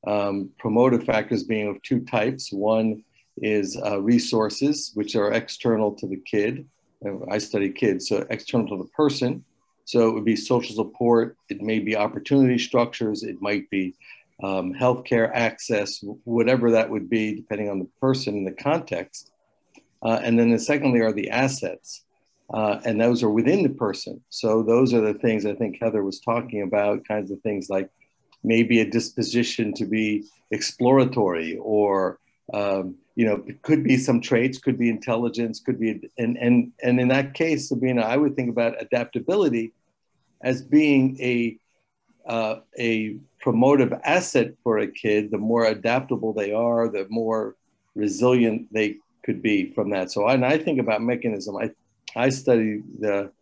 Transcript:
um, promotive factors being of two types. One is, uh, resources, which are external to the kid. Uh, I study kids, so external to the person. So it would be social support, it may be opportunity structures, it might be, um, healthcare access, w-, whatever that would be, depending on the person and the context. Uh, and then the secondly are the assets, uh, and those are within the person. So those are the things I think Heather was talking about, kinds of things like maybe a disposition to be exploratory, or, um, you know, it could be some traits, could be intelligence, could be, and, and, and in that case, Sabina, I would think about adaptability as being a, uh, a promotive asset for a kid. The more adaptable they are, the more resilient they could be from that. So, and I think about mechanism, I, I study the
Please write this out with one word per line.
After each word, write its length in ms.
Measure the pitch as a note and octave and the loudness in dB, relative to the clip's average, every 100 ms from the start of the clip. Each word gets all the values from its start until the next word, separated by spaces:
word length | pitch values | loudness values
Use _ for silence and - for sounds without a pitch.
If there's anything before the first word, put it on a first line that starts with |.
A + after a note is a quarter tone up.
| - | -2
um, 440 | G#2 G2+ G2+ F#2+ _ | -2 -2 -4 -6 _
promotive 460 | A2+ A2 B2+ A#2+ | 0 4 4 4
factors 400 | - A2 G#2+ A#2 | 2 -2 0 -4
being 240 | - A2 G#2 | -2 -2 -2
of 120 | G2 | -6
two 180 | - C3 | -2 -2
types. 520 | B2+ A#2 A2 C3 - | 0 0 0 -4 -8
One 500 | G2 G#2 A2 A2 G#2+ _ _ _ - | -2 2 2 2 -2 _ _ _ -6
is, 380 | G#2+ G#2+ F#2+ - | -2 0 -2 -4
uh, 160 | G#2 G2+ | -4 -2
resources, 920 | G#2 A#2+ - A2+ G#2+ - C#3 D3 - | 4 2 4 0 0 0 -2 -2 -6
which 200 | G#2+ G#2 | -6 -2
are 180 | A#2 G#2 | 0 0
external 600 | A2 A2+ - A#2+ A2 G#2+ | 0 -4 -4 0 2 0
to 140 | G2+ F#2+ | -2 -8
the 100 | F#2+ | -8
kid. 500 | - G#2+ G#2 C3+ - _ _ _ | -4 -2 0 -4 -14 _ _ _
Uh, 140 | G2+ F#2+ F#2 | -10 -8 -6
I 80 | G#2 | -6
study 320 | G#2 G#2+ G2 | -4 -2 -2
kids, 380 | - A2+ F2+ - | 0 0 0 -2
so 180 | G#2 - | -4 -2
external 380 | A2 - B2 G2 | -8 -2 -2 -2
to 140 | G2 | -6
the 60 | - | -8
person. 540 | - D3+ - B2 - - _ _ _ | 0 0 0 -4 -4 -12 _ _ _
So 240 | - A#2+ A2+ | -2 2 2
it 60 | |
would 100 | A2 | 2
be 120 | G#2+ G#2 | 0 0
social 380 | - B2 A#2+ | 0 -2 0
support, 640 | A2 G#2+ - A#2+ A#2 A2+ - _ | -6 -6 -2 2 4 2 -6 _
it 120 | G2 | -8
may 180 | G#2+ A2 | -4 -2
be 180 | G2+ G#2+ | -2 -2
opportunity 600 | G#2 - - C#3 C3 A#2+ | -2 -4 0 4 4 2
structures, 640 | - B2+ A#2+ - A2 G#2 | 0 0 0 -2 -4 -4
it 180 | - F2 | -8 -8
might 280 | G2+ G#2 - | -4 -4 -2
be, 240 | G2 F#2 - - - _ - | -4 -4 -8 -20 -20 _ -10
um, 320 | G2 F#2+ F#2 | -4 -4 -4
healthcare 560 | F#2 B2+ B2 - A#2+ A2+ | 0 2 0 0 2 2
access, 680 | B2 A2+ - - G#2+ G2 - | 0 -2 -4 -4 -2 -2 -8
w-, 180 | G2+ G#2+ | -12 -14
whatever 480 | - A#2 A#2 C3 A#2 | -4 0 2 4 4
that 180 | A2+ A2 | 4 2
would 180 | A2 F2+ | -4 -2
be, 260 | A2+ G#2+ | -2 0
depending 340 | G#2 - G#2+ G#2 | -6 -8 -6 -4
on 100 | G2 | -4
the 100 | F#2 _ | -8 _
person 340 | C3+ C3 G#2+ | 0 0 -2
and 120 | G#2 F#2+ | -4 -6
the 60 | |
context. 760 | - C#3 D#3+ D#3+ F2 - - - _ _ _ _ _ _ _ | -4 -2 -2 -2 -8 -8 -16 -20 _ _ _ _ _ _ _
Uh, 160 | A2+ A2+ | -2 0
and 160 | A#2+ A#2 | 2 4
then 120 | A#2 | 4
the 80 | A2+ | 2
secondly 420 | - D3 C#3 A#2+ | 2 0 2 2
are 120 | A2 | 2
the 180 | G#2 G2 | 0 -2
assets, 760 | A#2+ C3+ C3+ F#2 E2 - - _ _ _ _ - | 0 0 -2 -8 -10 -16 -20 _ _ _ _ -8
uh, 280 | A2 G#2+ G2 | -2 0 0
and 160 | A#2+ G#2+ | -2 2
those 220 | A#2 A#2+ | 2 4
are 80 | A2+ | 2
within 320 | G#2+ A#2 G3 | 4 4 4
the 60 | D#3 | 2
person. 520 | - G#2+ F#2 - - _ | 0 -4 -4 -10 -14 _
So 340 | - A2+ A2 | -4 0 2
those 300 | A2 A#2 B2+ | 4 4 6
are 80 | A#2+ | 4
the 140 | G#2+ | 2
things 320 | G2+ A#2 A2 G#2 | 0 0 0 -2
I 80 | |
think 240 | G2 A2 E2+ | -2 -6 -2
Heather 220 | A2+ A2 | -2 0
was 180 | G2 F#2+ | -2 -4
talking 420 | - A#2 B2 G#2+ | -2 -2 -2 -6
about, 440 | F#2+ G#2 G2+ G#2 - | -2 0 2 -2 -4
kinds 240 | G#2+ G2 | -6 -6
of 100 | G2 | -6
things 260 | A2 G#2 F#2 | -4 -6 -4
like 200 | G2 F#2+ _ _ _ _ _ | -4 -4 _ _ _ _ _
maybe 380 | A2 A2+ A#2 A#2 | 0 2 4 4
a 100 | A2 | 4
disposition 840 | A#2 A2+ - G#2 A#2+ A#2+ - G#2+ | 0 -2 -4 -2 0 0 -2 -4
to 100 | G2 | -4
be 400 | G2 A2 G#2+ G#2 G#2 _ _ | -2 -2 0 -2 -6 _ _
exploratory, 1080 | G#2+ - - B2 C3+ B2+ B2+ G2 E2+ E2 E2 | -6 -6 0 4 4 4 0 -2 -2 -6 -8
or, 600 | G#2+ G#2+ G2+ G2 F#2 - _ _ - | -2 2 2 2 -2 -6 _ _ -8
um, 440 | G#2 G2+ G2 F#2 F2 _ - | -4 -2 -2 -4 -10 _ 0
you 80 | |
know, 180 | A2+ G2+ - | 0 0 -6
it 160 | - | -12
could 200 | - D3+ | 0 2
be 140 | - B2+ | 4 2
some 240 | C3 A#2+ | 4 0
traits, 380 | - A#2+ C3 C3 | 2 0 0 -2
could 200 | - A#2 | -4 0
be 120 | A#2 | 0
intelligence, 680 | A2 - A#2 A#2+ G#2+ A#2 G#2+ | -2 -2 -2 -2 -4 -6 -6
could 220 | - A#2 | -6 -2
be, 220 | A2 G2+ - - | -2 -4 -10 -4
and, 180 | A#2 A#2+ | -4 0
and, 340 | A#2+ A#2+ - _ | 4 4 2 _
and 180 | B2+ B2+ | 0 2
in 80 | B2 | 4
that 240 | C3+ C#3 | 2 0
case, 360 | - E3 D3 - | -2 0 0 -2
Sabina, 320 | A#2+ B2+ B2 | -2 0 0
I 140 | A2 C3 | 2 2
would 180 | D3 C3+ | 2 0
think 140 | A#2+ | -2
about 300 | A#2 A#2 - | 0 0 -2
adaptability 920 | A2 A#2+ A#2 B2 C3+ G3+ E3 A#2+ A2+ _ _ _ _ _ _ _ | -2 -2 -2 -4 0 2 2 0 -4 _ _ _ _ _ _ _
as 180 | B2+ C3 | -2 -2
being 580 | C3+ D3+ D3+ C#3 C3 C3 | 4 4 6 6 4 0
a, 380 | B2 B2 A#2 - _ _ _ _ _ _ - | -2 0 0 -4 _ _ _ _ _ _ -6
uh, 300 | A2+ A2 A2 _ - | -2 -2 -6 _ -4
a 380 | A#2 A2 G#2+ G#2+ - _ | 0 0 -2 -8 -16 _
promotive 540 | C3 A#2 C3 C#3+ B2 A2+ | 0 4 6 6 4 0
asset 480 | C3+ F3 F3+ C3+ - - | 0 0 2 0 0 -4
for 160 | A#2+ G#2+ | -2 0
a 80 | G2+ | -2
kid. 440 | - A2+ G#2 G#2+ | -4 0 0 0
The 80 | G#2 | -4
more 260 | G#2+ A#2 | 0 2
adaptable 720 | A2+ G#2+ A2+ B2+ C3 A2+ A2 | 2 0 0 0 -2 -4 -2
they 180 | G#2+ G2+ | -2 -2
are, 360 | G#2+ A#2 A#2 A#2 | 0 0 2 0
the 180 | G2+ G2 | -2 -4
more 480 | A2+ A2+ A2 G#2+ - _ _ _ | -4 -2 -2 -4 -10 _ _ _
resilient 720 | G#2 G#2 F#2 B2 B2+ A#2 A2 - | -4 -4 2 4 4 4 0 -4
they 260 | A2 G#2+ G#2 _ _ | -2 -2 -4 _ _
could 160 | - G2 | -6 -4
be 320 | A2 G2+ F2+ | 0 0 0
from 160 | - G2+ | -4 -4
that. 220 | G2 F2+ | -4 -4
So, 160 | G#2 G#2+ | 0 2
and 160 | C3 | 2
I 140 | B2+ D#3 | 2 0
think 200 | D#3+ C3+ | 0 -2
about 220 | A2 G#2+ | 0 -2
mechanism, 560 | A#2 A#2+ A#2+ G#2 G#2 G2+ | -2 -2 -4 -6 -8 -6
I, 140 | A2+ _ _ _ - | -8 _ _ _ -12
I 140 | A2+ C3 | -2 -2
study 540 | C3+ C3+ A#2+ A2 G#2+ - - | 0 2 2 2 -4 -10 -4
the 340 | G#2 G2+ G2 _ | -2 -2 -4 _